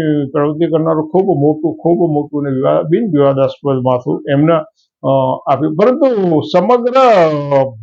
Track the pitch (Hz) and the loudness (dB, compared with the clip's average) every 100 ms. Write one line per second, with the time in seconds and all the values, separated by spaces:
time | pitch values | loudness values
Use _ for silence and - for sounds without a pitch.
0 | 156 147 139 147 147 151 165 156 160 156 | 0 -2 -2 -2 -2 0 0 0 0 -2
1 | 156 190 196 147 147 151 160 156 165 175 | -2 -2 0 0 0 0 -4 -2 0 2
2 | 170 147 147 147 143 131 143 160 160 185 | 0 0 -4 -6 -4 -2 0 0 0 -2
3 | 226 147 139 135 131 - 143 131 127 123 | 0 2 2 2 -2 -2 -4 -2 0 -2
4 | 143 156 - 143 160 160 - _ _ _ | -2 -6 -2 0 2 0 -2 _ _ _
5 | 143 135 131 - 165 135 156 156 226 254 | -2 0 0 -4 -2 -2 -2 0 0 2
6 | 269 220 180 156 - 180 196 247 240 262 | 0 0 0 0 0 -2 2 0 2 2
7 | 254 202 160 151 143 139 120 110 | 4 4 2 0 0 0 0 -4